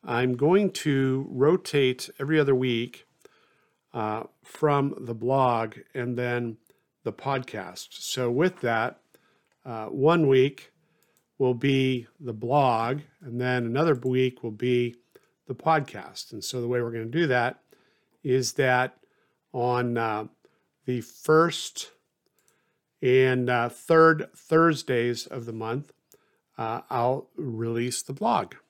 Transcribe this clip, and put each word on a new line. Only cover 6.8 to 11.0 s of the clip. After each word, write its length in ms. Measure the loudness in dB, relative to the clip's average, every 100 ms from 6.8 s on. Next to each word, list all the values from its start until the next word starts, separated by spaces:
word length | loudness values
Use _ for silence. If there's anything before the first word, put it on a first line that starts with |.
| _ _
the 80 | -10
podcast. 760 | -8 -4 -4 -6 -12 -12 -14 -18
So 360 | -14 -8 -4 -2
with 320 | 0 0 0
that, 400 | -2 -2 -2 -6 _ _ _ _ _ _ -12
uh, 220 | -10 -8
one 400 | 0 2 4 4
week 440 | 4 4 0 -20 _ _ _